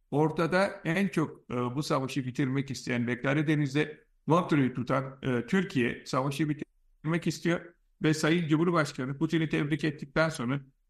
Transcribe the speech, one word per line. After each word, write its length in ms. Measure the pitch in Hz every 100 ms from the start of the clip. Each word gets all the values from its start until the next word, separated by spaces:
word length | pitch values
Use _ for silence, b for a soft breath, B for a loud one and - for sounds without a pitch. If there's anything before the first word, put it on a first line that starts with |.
| _
ortada 720 | 139 156 151 165 180 196 -
en 240 | 165 165 196
çok, 420 | - 143 - -
e, 40 |
bu 280 | 123 123 127
savaşı 440 | 147 151 131 143 127
bitirmek 440 | 123 135 135 135
isteyen 360 | 123 - 120 120
ve 140 | 120
Karadeniz'de 840 | 139 147 156 151 143 143 151 - _ _ -
Montreux'u 480 | 165 - 151 127
tutan, 440 | 127 120 135 135 -
e, 240 | 139 123 117
Türkiye 560 | 190 185 139 120 - -
savaşı 420 | 131 139 139 151
bitirmek 760 | 143 - _ _ _ 151 170 170
istiyor 340 | - 170 175 - _ _ -
ve 120 | 156
Sayın 340 | 151 151 175 156
Cumhurbaşkanı 680 | 151 175 170 143 - 131 135
Putin'i 300 | 156 165 160
tebrik 360 | 160 143 156
ettikten 440 | 160 143 139 160 160
sonra 320 | 151 120 139 - _